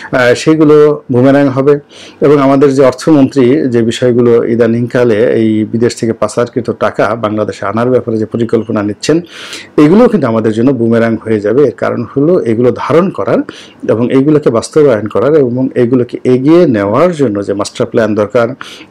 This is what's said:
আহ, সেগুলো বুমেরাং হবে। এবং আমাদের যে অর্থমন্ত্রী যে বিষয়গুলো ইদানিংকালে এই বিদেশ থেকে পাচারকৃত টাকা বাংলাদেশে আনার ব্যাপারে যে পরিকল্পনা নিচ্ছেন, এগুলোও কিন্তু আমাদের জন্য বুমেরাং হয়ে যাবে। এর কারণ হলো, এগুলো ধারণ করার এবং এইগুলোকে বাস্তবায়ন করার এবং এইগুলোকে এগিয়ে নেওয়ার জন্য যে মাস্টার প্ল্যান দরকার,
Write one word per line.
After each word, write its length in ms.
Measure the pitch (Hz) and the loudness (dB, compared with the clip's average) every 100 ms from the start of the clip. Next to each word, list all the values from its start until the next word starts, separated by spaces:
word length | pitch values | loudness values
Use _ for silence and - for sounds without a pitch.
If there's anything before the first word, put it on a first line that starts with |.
| - | -6
আহ, 220 | 131 123 | 0 2
সেগুলো 680 | 120 - 156 156 151 147 147 - | 2 0 2 4 6 4 2 -2
বুমেরাং 360 | 123 131 139 143 | 0 2 2 2
হবে। 320 | 123 135 143 - - - - | 0 0 0 -2 -20 -20 -2
এবং 180 | 147 143 | 2 2
আমাদের 360 | 135 139 143 | 2 4 2
যে 100 | 135 | 4
অর্থমন্ত্রী 840 | 131 - - 151 131 139 120 147 135 | 2 2 0 2 2 2 2 2 0
যে 140 | 117 | 0
বিষয়গুলো 600 | 113 117 127 120 120 117 | -2 0 0 2 2 2
ইদানিংকালে 920 | 107 113 117 117 120 127 120 104 127 | 0 0 0 0 -2 0 0 2 0
এই 300 | 127 110 107 107 | 0 0 0 -2
বিদেশ 240 | 113 117 - | -2 -2 -2
থেকে 160 | 113 | -6
পাচারকৃত 580 | 113 104 - 120 - 113 | -4 -4 -2 -4 -4 -6
টাকা 440 | 101 107 - 113 | -4 -4 -2 -2
বাংলাদেশে 520 | 113 110 107 104 - 98 | -2 -4 -4 -6 -6 -6
আনার 240 | 107 120 | -4 0
ব্যাপারে 280 | 127 117 110 | 0 -2 -4
যে 80 | 107 | -4
পরিকল্পনা 560 | 120 113 113 107 107 | -4 -2 -2 -2 -4
নিচ্ছেন, 380 | 104 104 - 160 170 - - - - - | -4 -6 -2 -2 -2 -16 -18 -18 -6 0
এগুলোও 320 | 151 202 247 | 4 4 4
কিন্তু 180 | 202 131 | 2 0
আমাদের 260 | 113 110 | 0 -2
জন্য 180 | 110 123 | 0 0
বুমেরাং 460 | 127 117 117 113 110 | 0 0 0 0 -2
হয়ে 200 | 110 110 | -4 -4
যাবে। 240 | 104 120 | 0 2
এর 100 | 139 - | 0 0
কারণ 280 | 110 113 113 135 | -6 -6 -6 -2
হলো, 240 | 147 180 | 0 0
এগুলো 320 | 117 110 123 - | 0 0 0 -2
ধারণ 340 | - 160 190 | -2 0 0
করার 280 | - 98 175 294 - - - - | -4 -2 -2 -4 -12 -20 -12 -4
এবং 240 | 107 120 | -2 0
এইগুলোকে 380 | 135 139 151 147 | 0 2 2 2
বাস্তবায়ন 560 | 113 - 160 147 123 107 | -2 -2 0 2 2 -2
করার 280 | 101 120 | -2 0
এবং 340 | 156 127 123 131 | 0 0 -2 -4
এইগুলোকে 440 | 120 120 131 120 - | -2 0 0 -2 -4
এগিয়ে 420 | - 127 135 170 170 | 0 0 4 4 4
নেওয়ার 460 | 110 101 117 180 | 0 0 0 0
জন্য 340 | 160 135 101 98 | 0 -2 -2 -4
যে 80 | |
মাস্টার 320 | 101 101 - 117 | -6 -6 -6 -4
প্ল্যান 280 | 123 107 | 0 0
দরকার, 340 | 107 104 123 117 135 - - - | 0 0 0 -2 -6 -16 -20 -6